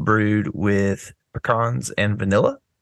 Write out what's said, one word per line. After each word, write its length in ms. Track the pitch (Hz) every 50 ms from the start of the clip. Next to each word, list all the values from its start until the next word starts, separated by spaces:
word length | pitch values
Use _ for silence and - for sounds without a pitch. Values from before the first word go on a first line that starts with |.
brewed 480 | 104 107 107 107 107 104 107 107 101 - -
with 600 | - 90 101 101 98 98 98 98 - - - - _ _ _ _
pecans 580 | - - - 120 113 117 117 120 127 123 - -
and 260 | - 101 104 104 107
vanilla, 400 | 104 95 98 104 - 262 277 - _ _ _ _